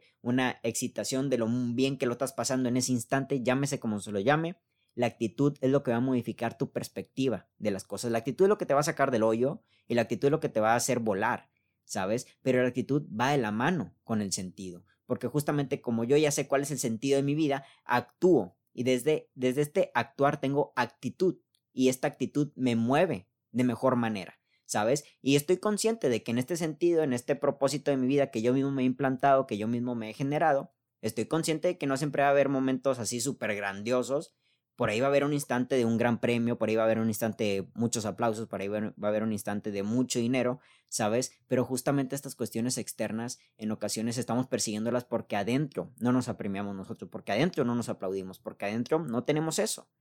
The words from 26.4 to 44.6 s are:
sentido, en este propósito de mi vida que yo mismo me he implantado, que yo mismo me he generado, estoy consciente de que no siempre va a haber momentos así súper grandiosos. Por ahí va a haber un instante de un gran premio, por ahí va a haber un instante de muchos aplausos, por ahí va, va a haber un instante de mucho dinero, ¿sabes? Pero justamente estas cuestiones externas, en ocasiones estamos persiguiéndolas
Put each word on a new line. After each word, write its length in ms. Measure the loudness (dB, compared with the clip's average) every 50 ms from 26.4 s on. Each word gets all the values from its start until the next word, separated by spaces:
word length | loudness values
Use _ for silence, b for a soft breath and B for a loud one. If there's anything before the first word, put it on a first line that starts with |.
| -2 -2 -4
sentido, 460 | -4 -4 -4 -2 0 2 2 4 4 2
en 100 | 2 0
este 240 | -2 -2 -2 -2
propósito 520 | 0 0 -2 0 0 0 0 0 0 0 0
de 60 | 0
mi 100 | 2 2
vida 260 | 2 2 2 2 0
que 100 | 0 0
yo 120 | 2 2 2
mismo 180 | 2 2 0
me 100 | 0 0
he 40 | 0
implantado, 640 | 0 2 0 0 -2 0 2 4 4 4 4 4
que 100 | 0 -2
yo 120 | -4 -2 -2
mismo 260 | -2 -2 -2 -4 -4
me 140 | -6 -6 -8
he 40 | -6
generado, 600 | -4 -4 -2 0 2 2 2 2 2 0 -6 _ _ _ _ _ _
estoy 240 | -6 -4 -2 -2 -2
consciente 460 | -2 -2 -2 0 0 -2 0 0 -2
de 80 | -2
que 100 | 0 -2
no 80 | -2 0
siempre 280 | 0 -2 -2 2 2 4
va 40 |
a 40 | 6
haber 180 | 6 6 4 4
momentos 500 | 2 2 2 0 0 0 0 0 0 0
así 220 | -2 -4 -4 -2
súper 340 | -2 -4 -4 -2 -4 -4 -2
grandiosos. 800 | -2 -4 -4 -6 -4 -2 0 0 0 0 0 -2 -4 -4 -8 _ _ _ _ _ _ _ _ _
Por 140 | -2 0 0
ahí 80 | 2 2
va 80 | 2
a 20 | 4
haber 140 | 4 4 4
un 100 | 2 0
instante 400 | -2 -2 -2 -2 -2 0 2 2
de 100 | 2 2
un 120 | 2 2
gran 220 | 2 2 2 2 2
premio, 400 | 0 0 0 0 0 0 0 0
por 100 | 0 0
ahí 60 | 2
va 80 | 2 4
a 20 |
haber 140 | 4 2 2
un 80 | 2
instante 360 | 0 0 -2 -2 -4 -2 -2 -2
de 220 | 0 0 -2 -4 -6 -4
muchos 320 | -2 -2 0 0 -2 -2
aplausos, 420 | -4 -2 0 0 0 0 -2 -6
por 140 | -8 -6 -6
ahí 60 | -4
va, 260 | -4 -2 -4 -4 -4 -6 -4
va 60 | -2
a 0 |
haber 160 | -2 0 0 0
un 80 | -2
instante 400 | -2 -4 -4 -4 -6 -4 -4 -4
de 100 | -4 -4
mucho 380 | -2 0 0 0 0 0 0 -2
dinero, 400 | 0 0 0 0 0 0 -2 b b b b b b
¿sabes? 440 | b -4 -2 0 0 0 0 -2 -4 b b _
Pero 180 | _ 0 0 0
justamente 500 | 0 -4 -2 0 0 0 0 0 -2 -6
estas 200 | -8 -8 -12 -8
cuestiones 420 | -6 -6 -4 -4 -4 -2 -2 -2
externas, 640 | -4 -6 -8 -6 -6 -6 -4 -4 -6 -8 -8 -10 b b b b
en 140 | -8 -6 -6
ocasiones 480 | -4 -4 -4 -4 -4 -2 -4 -2 -4 -4
estamos 260 | -2 -2 -2 -2 0
persiguiéndolas 580 | -2 -2 -2